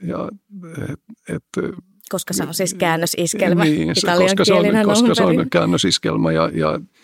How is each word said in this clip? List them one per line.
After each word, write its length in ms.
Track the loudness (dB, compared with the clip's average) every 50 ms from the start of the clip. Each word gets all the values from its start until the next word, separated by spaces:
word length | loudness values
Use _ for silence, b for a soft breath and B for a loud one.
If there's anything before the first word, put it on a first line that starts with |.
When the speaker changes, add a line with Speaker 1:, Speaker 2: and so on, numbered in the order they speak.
| -10
Speaker 1:
ja, 260 | -8 -8 -8 -8 -10 -12 -16 _ _ -20 -18 -18 -14 -12 -12 -10 -10
et, 120 | -12 -14 _ _ -20 _ _ -12
et, 140 | -12 -12 _ _ -8 -6 -6 -6 -8 -12 -18 _ _ _ -14 -8
Speaker 2:
Koska 240 | -8 -8 -6 -6 -4
se 100 | -4 -4
on 100 | -4 -4
siis 200 | -4 -4 -4 -4
käännösiskelmä, 880 | -2 -2 -2 0 0 -2 -4 -2 -2 -4 -4 -2 0 2 2 2 2 2
Speaker 1:
niin, 320 | 2 2 0 0 -2 -2
se, 40 | -2
Speaker 2:
italian 300 | 0 0 2 2 2 2
Speaker 1:
koska 160 | 2 2 2
se 80 | 4 4
on, 80 | 4
Speaker 2:
kielihän 240 | 4 4 4 4 2
Speaker 1:
koska 200 | 4 4 4 4
Speaker 2:
alun 100 | 4 4
Speaker 1:
se 80 | 4 4
on 120 | 2 2
Speaker 2:
perin. 140 | 2 0 0
Speaker 1:
käännösiskelmä 840 | 0 0 2 2 0 2 2 0 0 0 -2 -2 -2 0 0 0
ja, 180 | 2 2 0 0 0
ja 260 | -2 -2 0 -2 -4 -6 -12 b b